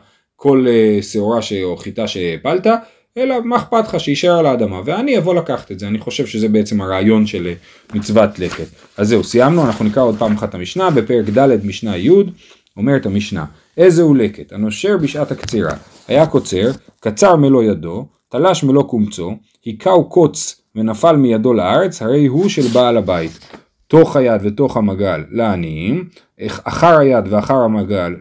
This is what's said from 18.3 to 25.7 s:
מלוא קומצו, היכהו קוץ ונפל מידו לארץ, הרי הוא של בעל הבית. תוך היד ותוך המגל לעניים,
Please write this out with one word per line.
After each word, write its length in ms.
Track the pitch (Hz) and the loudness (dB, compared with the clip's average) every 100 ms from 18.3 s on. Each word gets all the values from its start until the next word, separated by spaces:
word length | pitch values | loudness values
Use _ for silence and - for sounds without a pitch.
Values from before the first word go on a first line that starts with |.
| 123 180 175 | -2 0 2
מלוא 200 | 139 139 | 2 2
קומצו, 540 | 139 120 104 - 85 110 _ _ 117 | 2 -2 -4 -4 -10 -10 _ _ -14
היכהו 440 | 110 185 185 147 | -4 2 2 2
קוץ 520 | 180 156 - - - _ 107 | 2 2 0 -12 -14 _ -6
ונפל 400 | 110 107 170 156 | -4 0 2 4
מידו 380 | 127 110 123 | 2 2 2
לארץ, 480 | 120 90 135 190 151 | 2 2 0 0 -4
הרי 240 | 113 143 143 | -2 2 2
הוא 240 | 139 196 | 2 0
של 180 | - 127 | 0 0
בעל 240 | 120 123 117 | 2 2 2
הבית. 420 | 98 87 82 - - - _ _ - | 0 -2 -4 -10 -20 -20 _ _ 2
תוך 280 | 156 160 147 | 4 4 4
היד 260 | 123 110 | 2 0
ותוך 340 | 104 104 117 120 | -2 -2 -2 0
המגל 460 | 104 95 98 80 76 | -2 0 -2 -2 -6
לעניים, 760 | 110 113 90 82 | -4 -2 -2 -4